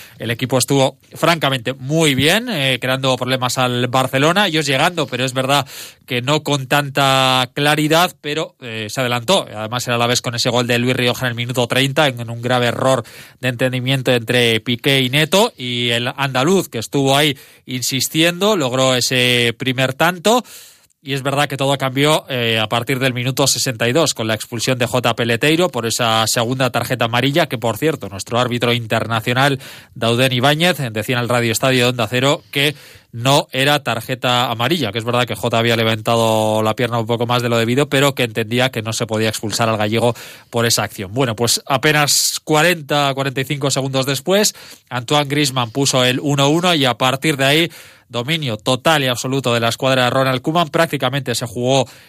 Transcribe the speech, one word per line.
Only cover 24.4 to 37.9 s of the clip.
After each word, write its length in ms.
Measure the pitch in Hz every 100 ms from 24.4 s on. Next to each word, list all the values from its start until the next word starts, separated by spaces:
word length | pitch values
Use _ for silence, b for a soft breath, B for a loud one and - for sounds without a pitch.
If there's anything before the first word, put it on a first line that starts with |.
| - 117 131 127
de 80 | 120
J. 300 | 131 120 117
Peleteiro 520 | 117 113 147 160 180
por 160 | 120
esa 400 | 113 - 117 110 113
segunda 420 | 123 117 131 127
tarjeta 360 | 120 123 120 120
amarilla, 420 | 120 135 147 151
que, 100 | 127
por 180 | 117 107
cierto, 320 | 156 160 95
nuestro 300 | 98 - 120
árbitro 340 | 123 120 117
internacional, 840 | 120 110 113 107 113 120 123 143 139 B B B 127
Dauden 360 | 113 117 131
Ibáñez, 440 | 123 139 151 175 175 123
decía 240 | 107 104 123
en 60 |
el 60 | 117
Radio 220 | 120 117
Estadio 340 | 107 131 127
de 60 | 123
Onda 160 | 123 107
Cero 380 | 123 135 151 -
que 240 | 143 147 147 B B B
no 380 | 117 123 147 180
era 320 | 131 139 147
tarjeta 680 | 143 117 120 127 127 123 123
amarilla, 440 | 113 120 175 110
que 60 | 113
es 60 |
verdad 220 | 117 120 117
que 80 |
J 240 | 101 120 113
había 180 | 117 113
levantado 880 | 113 110 117 117 113 110 107 107
la 140 | 110 110
pierna 240 | 120 120
un 60 | 110
poco 200 | 117 120
más 160 | 120
de 60 | 120
lo 100 | 117
debido, 300 | 113 123
pero 260 | 147